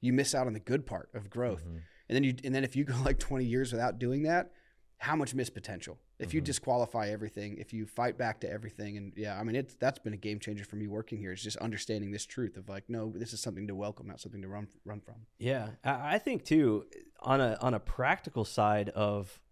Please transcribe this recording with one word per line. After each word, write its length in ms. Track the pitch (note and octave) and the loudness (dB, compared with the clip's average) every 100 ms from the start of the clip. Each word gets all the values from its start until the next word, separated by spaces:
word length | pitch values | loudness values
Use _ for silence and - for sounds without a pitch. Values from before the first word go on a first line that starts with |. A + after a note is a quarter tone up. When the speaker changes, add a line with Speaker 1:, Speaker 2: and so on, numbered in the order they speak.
Speaker 1:
you 120 | B2 | 6
miss 200 | B2+ C3+ | 4 4
out 140 | C#3+ B2+ | 2 0
on 60 | |
the 60 | G#2+ | -2
good 240 | - B2+ - | 0 0 0
part 240 | G2 - | -6 -6
of 160 | G#2+ G2+ | -10 -8
growth. 360 | A#2 B2 F#2 E2+ | -2 0 0 -4
Speaker 2:
Mm-hmm. 120 | E2 E2 - _ | -10 -10 -18 _
Speaker 1:
And 60 | B2 | 4
then 80 | |
you, 100 | C3+ B2 C#3 | 4 2 0
and 100 | C3+ | 0
then 80 | |
if 120 | C3 C3+ | 2 0
you 100 | C#3 | 0
go, 100 | B2 | 2
<laughs> 40 | C3+ | 4
like, 140 | C3+ | 2
twenty 260 | - C#3 B2 | 2 0 2
years 260 | B2 C3 | 2 0
without 260 | A#2 B2 A2 | 0 0 0
doing 240 | A#2+ C3+ | 0 2
that, 300 | D#3 F3 F3+ - _ _ _ _ | 2 2 0 -10 _ _ _ _
how 160 | - D#3 | 0 2
much 200 | C3+ B2+ | 2 0
missed 180 | A#2+ | -2
potential 460 | - - F#2+ - - _ _ | -4 -10 -10 -10 -14 _ _
if 160 | F2 | -2
you 60 | E2 | 0
Speaker 2:
Mm-hmm. 60 | - | 0
Speaker 1:
disqualify 640 | C3 - B2 A#2 A#2 G#2 | -2 2 2 4 2 0
everything, 480 | G#2 G#2+ G#2 G#2 G2+ | -2 -4 -6 -8 -8
if 140 | - | -8
you 140 | A2+ G#2+ | -6 -6
fight 320 | - A#2+ A2+ | 0 0 2
back 220 | A#2+ A2 | -2 -2
to 80 | - | -4
everything. 460 | G#2 G#2+ - G#2 G2+ | -6 -8 -10 -8 -8
And 160 | G2+ - | -10 -6
yeah, 240 | G#2+ G2 | -6 -4
I 40 | |
mean, 120 | A2+ A#2+ | 0 0
it's, 200 | C3+ - | -2 0
that's 240 | B2+ C#3 | 0 0
been 140 | A2 | -6
a 40 | G#2 | -4
game 220 | G#2+ G#2 | -4 -4
changer 240 | - G#2 G2+ | -6 -8 -8
for 100 | G#2 | -6
me 120 | G#2 | -6
working 320 | G#2 A2+ A2 | -6 -6 -8
here, 120 | G2 | -6
is 120 | F#2 | -6
just 140 | G#2+ G2+ | -6 -4
understanding 520 | A#2 G#2 - G#2+ G2+ | -4 -4 -2 -2 -2
this 140 | G2+ - | -6 -6
truth 320 | - A#2 - | -4 -4 -4
of, 100 | G2 | -10
like, 220 | G2 - | -10 -6
no, 240 | A#2 A2 F#2 | -4 -4 -4
this 160 | A2+ | -8
is 80 | A2 | -6
something 280 | - G2 G#2 | -6 -6 -6
to 80 | F#2+ | -4
welcome, 320 | G#2 G#2 - | -4 -6 -12
not 120 | F#2 | -12
something 220 | - G#2+ | -12 -10
to 60 | F#2+ | -8
run, 200 | G2+ G#2 - - | -8 -10 -12 -12
run 140 | G#2 | -12
from. 140 | - A2+ A2 _ | -12 -20 -20 _
Speaker 3:
Yeah, 320 | A#2 C3 G#2+ A2+ | 0 0 -2 -4
I, 320 | - C3+ C#3+ F#3+ | -2 0 2 2
I 20 | |
think 280 | B3+ A#3 - | 2 -2 4
too, 400 | D#3 C#3 G#2+ - - - _ | 8 8 6 0 -16 -18 _
on 220 | - C3+ | 4 6
a, 160 | B2+ A2 | 6 4
on 140 | B2 A2+ | 2 2
a 40 | |
practical 640 | - - B2+ F#3 - B2 | 0 0 2 2 0 -2
side 460 | G#2+ - G#2 G#2 G#2 | -2 4 6 6 2
of 500 | - G#2 G#2 F#2+ - _ | 2 2 2 -4 -12 _